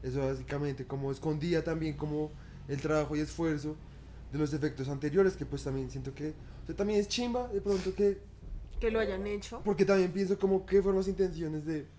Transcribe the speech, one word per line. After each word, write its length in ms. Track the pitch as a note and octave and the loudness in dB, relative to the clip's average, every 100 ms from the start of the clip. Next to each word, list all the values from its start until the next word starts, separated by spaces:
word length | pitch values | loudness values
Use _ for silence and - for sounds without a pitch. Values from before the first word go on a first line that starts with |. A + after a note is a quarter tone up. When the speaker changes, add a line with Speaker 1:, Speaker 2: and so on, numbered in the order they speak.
Speaker 1:
eso 160 | C3+ C3 C3+ | -2 0 0
básicamente 580 | C3+ B2+ C#3+ C#3+ C3 C3 | -2 -4 -2 -2 -2 -6
como 260 | C#3 C#3 | -4 -2
escondía 520 | C3+ D#3+ D3+ E3 E3 | -2 -2 0 2 2
también 340 | E3 D#3+ D#3+ D3 | 2 -2 -2 -2
como 340 | D3+ D3+ D3+ - - - - | -2 -2 -4 -6 -14 -14 -6
el 120 | C#3 | -4
trabajo 360 | D3+ D#3 D3 D3+ | 2 2 2 0
y 60 | |
esfuerzo 540 | D3+ - E3 D3+ D3 D3+ - - - - - | -2 0 0 0 -2 -8 -12 -16 -16 -14 -8
de 60 | C#3 | -2
los 160 | D3+ | 0
efectos 340 | D3 D3 B2+ C3 | 2 -2 -2 -4
anteriores, 460 | C#3 D3 E3 F#3+ F#3+ | -2 2 6 4 4
que 100 | C#3+ | -4
pues 160 | C#3 | -4
también 260 | C#3+ C3+ C3 | -2 -4 -4
siento 240 | C3+ B2+ | -6 -8
que, 160 | C3+ D3+ D3+ - - | -6 -8 -8 -14 -12
o 40 | - | -10
sea, 80 | D#3+ | -2
también 240 | G3+ G#3 | 4 4
es 80 | G3+ | 4
chimba 400 | - A#3+ A#3+ B3 | 0 0 0 0
de 140 | G3+ | -2
pronto 340 | G3+ G3 F3+ F#3 | 2 2 2 2
que 240 | G3+ G3 - - - - - - | 2 2 -6 -14 -10 -10 -8 0
Speaker 2:
Que 120 | A#3 | 2
lo 80 | A3 | 2
hayan 260 | G#3 F#3+ G3+ | 0 0 -2
hecho. 360 | G#3 - A#3 G#3+ | -4 -6 -4 0
Speaker 1:
porque 200 | F3+ F#3+ | 4 6
también 260 | G3 F3+ | 6 4
pienso 260 | F3 F#3+ G3 | 2 0 2
como 280 | F#3+ F#3+ F#3+ | 4 2 4
qué 160 | G3 | 4
fueron 140 | F#3+ F#3+ | 6 2
las 80 | F#3+ | 2
intenciones 580 | F#3 F#3 D#3+ D#3+ D#3 D3 | 2 0 0 -4 -2 -2
de 220 | D#3 C3+ | -4 -4